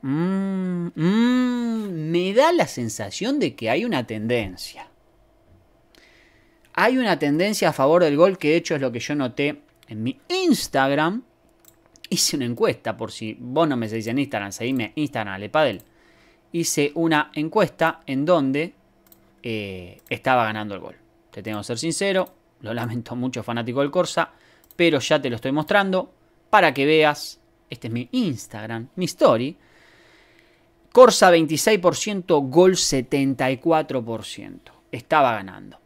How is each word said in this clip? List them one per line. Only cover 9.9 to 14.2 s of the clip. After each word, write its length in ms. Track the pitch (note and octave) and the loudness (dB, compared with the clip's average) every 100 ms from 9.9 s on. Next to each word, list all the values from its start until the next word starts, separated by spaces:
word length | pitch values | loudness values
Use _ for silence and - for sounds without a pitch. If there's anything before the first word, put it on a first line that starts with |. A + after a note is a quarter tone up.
| A2 | -8
mi 180 | A2+ - _ | -6 -8 _
Instagram. 960 | F4+ F#4 B3+ - C#3 C3+ C#3 D#3 G#3+ - _ _ _ _ _ _ _ - | -2 2 0 0 0 2 2 0 -2 -10 _ _ _ _ _ _ _ -8
Hice 280 | F3+ - D3+ | -2 -2 -2
una 80 | |
encuesta, 520 | A#2+ B2 G#3 A#2+ - G#2+ | -4 0 0 0 -6 -8
por 140 | A2 | -10
si 260 | - A2 G#2+ | -10 -12 -12
vos 260 | A#2+ C3 D#3+ | -6 0 2
no 100 | C3 | 0
me 120 | A2+ | -2
seguís 180 | A2+ A2 | -4 -4
en 140 | B2 | -4